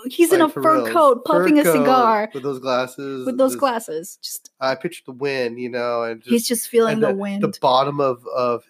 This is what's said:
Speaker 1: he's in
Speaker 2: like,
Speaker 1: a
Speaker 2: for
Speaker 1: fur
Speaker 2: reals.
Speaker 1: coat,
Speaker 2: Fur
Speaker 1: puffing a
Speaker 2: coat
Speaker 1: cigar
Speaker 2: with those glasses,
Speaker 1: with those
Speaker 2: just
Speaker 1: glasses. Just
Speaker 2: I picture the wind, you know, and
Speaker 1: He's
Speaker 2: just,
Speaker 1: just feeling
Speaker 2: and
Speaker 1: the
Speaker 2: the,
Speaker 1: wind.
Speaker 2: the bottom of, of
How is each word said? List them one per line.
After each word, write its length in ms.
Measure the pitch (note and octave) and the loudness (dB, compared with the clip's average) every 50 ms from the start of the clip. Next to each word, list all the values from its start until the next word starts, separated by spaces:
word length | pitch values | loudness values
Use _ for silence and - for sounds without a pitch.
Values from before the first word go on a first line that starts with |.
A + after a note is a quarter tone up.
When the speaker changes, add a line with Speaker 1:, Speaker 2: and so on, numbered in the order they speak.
| A3+ C4 - | -14 -8 -2
Speaker 1:
he's 200 | - E4+ D#4 F#4+ | 0 2 4 4
in 60 | F4 | 4
Speaker 2:
like, 120 | D#4+ D4 | 2 2
Speaker 1:
a 20 | - | 0
Speaker 2:
for 100 | - - | 0 2
Speaker 1:
fur 140 | D#4+ D#4 | 2 2
Speaker 2:
reals. 140 | B3+ A#3 - | 2 0 0
Speaker 1:
coat, 320 | - E4+ D4+ C#4 A#3+ - - | 2 4 4 4 4 2 2
Speaker 2:
Fur 140 | - D#4 D4 | 0 2 2
Speaker 1:
puffing 180 | - - D4+ D4 | 4 4 4 4
a 60 | D4 | 4
Speaker 2:
coat 80 | E3 D#4 C4 | 4 4 4
Speaker 1:
cigar 520 | - C4 C4 C4 A#3+ A3+ A3 G#3 G#3+ A3 - | 4 4 4 4 4 4 2 2 0 -4 -8
Speaker 2:
with 120 | C#3 B2+ | -8 -6
those 160 | C#3+ C3+ B2+ | -6 -6 -4
glasses, 640 | C3 C3+ B2 B2 B2+ B2+ - - C#3 C#3 C3+ C3 B2+ | -2 -2 0 0 -2 -2 -6 -10 -10 -8 -8 -6 -6
Speaker 1:
with 100 | - - | -4 0
those 160 | B3+ C4 C4 - | 0 0 0 2
Speaker 2:
just 60 | A#2 | 0
Speaker 1:
glasses. 580 | C#4+ C4 A#3 A3+ - - D#3 D#3+ F3 - - - - | -2 -2 -2 -4 -6 -6 -8 -10 -10 -12 -14 -14 -14
Just 280 | - - - - - _ _ | -12 -12 -14 -16 -20 _ _
Speaker 2:
I 160 | C3 C3 C3 | -2 -2 -2
picture 260 | C3 - E3 - - - | -2 -4 -8 -8 -10 -14
the 80 | - C3 | -16 -10
wind, 460 | A#2+ C#3+ C#3+ C3+ C3 B2 A#2 A2+ B2 | -6 -6 -4 -2 -2 -2 -4 -4 -6
you 80 | B2 A#2+ | -8 -6
know, 360 | B2 B2 A#2+ A#2+ A#2+ A#2 A#2 | -4 -4 -2 -2 -2 -2 -2
and 180 | A2+ A2+ A2+ - | -4 -6 -10 -4
Speaker 1:
He's 220 | - A#3 A#3 A3+ | -2 -2 -2 0
Speaker 2:
just, 160 | - A#3+ A3+ - | -2 -4 -4 -4
Speaker 1:
just 60 | - | -2
feeling 240 | B3 A3+ A3+ A3 A3 | 0 2 2 2 2
Speaker 2:
and 80 | A3 A3 | 0 0
Speaker 1:
the 60 | G#3 | 0
Speaker 2:
the, 60 | G3 | 0
Speaker 1:
wind. 280 | G3 G3 G3+ G3+ G3+ G3+ | -2 -6 -6 -4 -2 -2
Speaker 2:
the 100 | - - - | -4 -2 -2
bottom 380 | - C3+ B2+ C3 C#3 C#3+ C#3+ C#3+ | 0 2 4 4 2 0 0 0
of, 240 | C#3+ C3+ B2 A#2+ B2 - | 0 -2 -2 -4 -8 -8
of 360 | - B2+ B2 B2 A#2+ A2+ - _ | -4 -2 0 0 -2 -4 -6 _